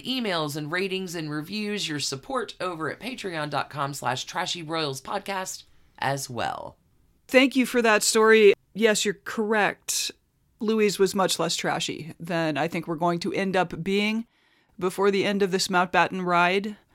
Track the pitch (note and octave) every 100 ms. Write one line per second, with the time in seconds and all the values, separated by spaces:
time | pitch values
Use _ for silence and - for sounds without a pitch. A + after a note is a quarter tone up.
0 | - B3+ A3 E3+ D3+ D3+ D3 F3 F#3+ F#3+
1 | F#3 E3+ D3+ D3+ D#3 G#3+ G#3 G#3 D#3+ D3
2 | - C3+ - C4 G3+ - F3+ E3 D3+ -
3 | G#3+ B3+ G3 E3 D3+ C#3+ - C#3+ C#3 C#3+
4 | B2+ G#2 - E3+ F3 F3+ D3+ E3 D3+ C3+
5 | - G3+ F#3+ G3 F#3 - - _ _ -
6 | C3 C#3 C3+ A#2 D2+ G1+ - - _ _
7 | _ _ - B3+ C4 C4 A#3+ B3 A3+ G#3+
8 | - A3+ A3 A3 G#3 - _ F#3+ A3 G#3
9 | G#3 F3+ - - G#3+ A3 F#3 - - -
10 | - - _ _ _ - G#3+ A3 G#3 F3
11 | F#3+ G3+ F3+ - E3 - E3+ D3 - -
12 | D3+ - E3+ E3+ D#3+ C#3+ E3 F3 D#3 D#3
13 | F3 E3+ F#3+ - G3 F#3 F3 - F3+ G3
14 | G#3 A3 - _ _ _ _ - F3+ F3+
15 | G3+ G3 F#3+ G#3 G3 F#3 - F3+ F3+ F3+
16 | E3+ F#3+ F3+ F3 F3 G3 G#3 G#3 _